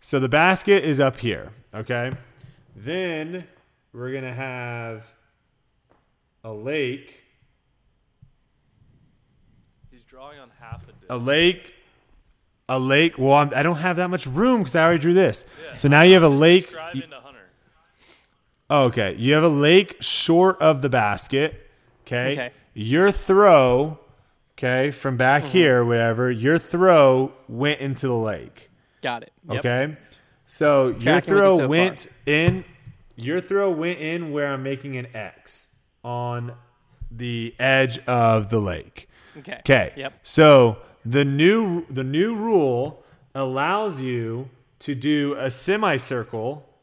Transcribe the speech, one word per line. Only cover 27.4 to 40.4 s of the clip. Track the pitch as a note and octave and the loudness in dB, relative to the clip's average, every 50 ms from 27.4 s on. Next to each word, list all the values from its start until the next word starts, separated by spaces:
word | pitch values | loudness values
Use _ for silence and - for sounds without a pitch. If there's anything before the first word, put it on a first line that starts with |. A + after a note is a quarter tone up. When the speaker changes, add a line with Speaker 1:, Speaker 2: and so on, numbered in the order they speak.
| _ | _
Speaker 1:
went | - A2+ A#2 C3 D3 D3+ - | -16 -8 -4 -4 -4 -4 -4
into | C3+ C#3 C3+ - - C3 | -6 -8 -6 -6 -4 -4
the | B2 | -4
lake. | A#2 A2+ A2 G2+ D#2+ A#1+ - _ - - _ _ _ _ _ _ _ - | -2 -4 -4 -6 -8 -12 -16 _ -20 -20 _ _ _ _ _ _ _ -8
Speaker 3:
Got | C3 A#2+ A#2 A#2 | -8 -8 -8 -12
it. | - _ _ _ E3+ | -18 _ _ _ -10
Yep. | - B2+ | -10 -6
Speaker 1:
Okay? | A#2+ B2 A#2+ B2+ C3+ D3+ D#3 - _ _ _ _ _ _ _ _ _ | -4 -4 -2 -2 -4 -6 -8 -14 _ _ _ _ _ _ _ _ _
So | _ - - D#3 D3 D3 C#3 C3+ B2+ | _ -8 -2 0 2 2 2 2 0
your | A#2 - | -2 -2
Speaker 3:
Tracking | A#2 C3+ D#3 | 0 0 0
with | C#3+ C#3 | 0 0
you | - F#3+ | 2 2
Speaker 1:
throw | G3+ G3+ G3 F#3+ | 4 4 4 4
Speaker 3:
so | E3+ | 4
far. | C#3 C3 | 2 2
Speaker 1:
went | D3 E3 F3+ F#3+ - - - - _ _ _ | 2 2 0 0 -2 -6 -10 -12 _ _ _
in, | C#3+ D3 D3+ E3 F3 F3+ F#3+ F3+ - - _ _ - - _ _ _ _ | -2 0 2 2 2 0 -2 -6 -14 -20 _ _ -20 -20 _ _ _ _
your | - A#2 B2 D#3 F3+ | -14 -8 -6 -6 -6
throw | F3+ - G3 G3 G3+ G3 | -4 -2 -2 -2 0 0
went | F3+ D3+ D#3+ E3+ F3+ C#3+ | -2 -2 -4 -6 -6 -6
in | D3+ D#3 E3 E3+ F3 D#3 C#3+ | -8 -8 -6 -8 -8 -6 -6
where | D3 D3 | -4 -4
I'm | C#3+ C#3 C3 C3 | -4 -6 -6 -6
making | C3+ C#3 B2+ B2+ C#3+ C3+ | -8 -8 -10 -10 -12 -12
an | B2+ B2 B2 A#2+ | -12 -12 -12 -14
X | A2+ G#2+ F#2 - _ _ - - - - _ _ _ _ _ _ _ _ | -14 -14 -14 -16 _ _ -20 -20 -20 -20 _ _ _ _ _ _ _ _
on | A#2+ A#2+ A#2+ A#2+ A#2+ A#2+ A#2+ A#2+ A#2+ A#2 A#2+ _ _ _ _ _ _ _ _ - - | -10 -10 -8 -8 -8 -8 -8 -10 -12 -14 -18 _ _ _ _ _ _ _ _ -16 -16
the | A#2+ A2+ B2 A#2+ A#2+ A#2 A2+ A#2 A#2+ _ | -12 -12 -10 -8 -8 -8 -8 -10 -8 _
edge | B2 C3+ C3+ C3+ C3+ C3 A#2 - - | -2 0 2 2 2 0 -2 -8 -6
of | - B2 A#2+ A#2 A2+ A2+ A2 G#2+ G2+ | -4 0 2 2 2 2 2 0 0
the | A2+ A2+ | -2 -2
lake. | G#2 F#2+ F2+ D#2 - - _ - - _ _ _ _ _ _ D#3 | -2 -2 -6 -8 -10 -16 _ -20 -20 _ _ _ _ _ _ -20
Speaker 3:
Okay. | C3+ F#3 - A2 | -18 -16 -18 -14
Speaker 1:
Okay. | - - C3+ B2 F#2 - - | 0 2 2 2 2 -2 -8
Speaker 3:
Yep. | - C3+ C3+ - _ _ | -12 -14 -14 -16 _ _
Speaker 1:
So | - - - | -4 2 6